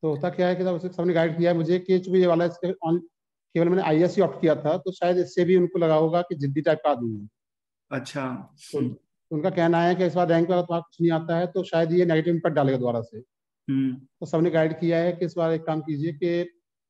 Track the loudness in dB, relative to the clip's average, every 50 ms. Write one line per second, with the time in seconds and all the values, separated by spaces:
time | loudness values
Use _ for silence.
0 | -2 -4 -4 -2 -4 -6 -2 0 0 0 0 0 -2 -2 -2 -4 -6 -8 -6 -2
1 | -2 0 2 2 2 2 2 2 2 2 2 2 2 0 0 -2 0 0 0 0
2 | 0 2 2 4 4 4 4 2 2 0 -2 -4 -6 -6 -6 -4 -2 0 0 0
3 | -2 -6 _ _ _ _ _ _ _ _ _ 0 2 2 2 2 2 2 2 2
4 | 2 2 2 2 0 0 0 0 2 2 2 2 0 -2 -2 -2 -4 -8 -8 -4
5 | -2 0 2 0 0 -2 0 -2 2 4 4 4 4 2 0 0 2 2 4 4
6 | 2 2 2 0 -2 -2 -6 -4 -4 -2 -2 -2 0 0 0 2 2 0 0 0
7 | -2 -6 -6 -8 -12 -16 _ _ _ _ _ _ _ _ _ _ _ _ -10 -10
8 | -8 -8 -8 -8 -6 -6 -8 -10 -12 -16 _ _ -20 -10 -6 -4 -4 -4 -6 -10
9 | _ _ _ _ _ _ -8 -4 -4 -2 0 0 2 2 2 2 2 2 2 2
10 | 0 0 0 0 2 2 2 2 2 2 2 0 0 -2 -4 -6 -6 _ _ _
11 | 0 2 2 0 -2 -2 -2 -2 -2 -2 -4 -6 -6 -2 0 0 0 2 2 2
12 | 4 4 2 2 2 2 0 0 0 0 0 2 2 2 0 0 0 -2 -2 -2
13 | -4 -8 -12 -20 -20 _ _ _ _ _ _ _ _ -4 -2 0 0 -2 -4 -6
14 | -12 _ _ _ -12 -4 0 0 0 2 2 2 2 2 0 -2 -2 0 0 2
15 | 0 0 -2 -2 -6 -6 -4 -2 -2 0 -2 -2 -2 -4 -4 -4 -4 -4 -4 -4
16 | -4 -6 -6 -4 -4 -2 -2 -2 -4 -6 _ _ _ _ _ _ _ _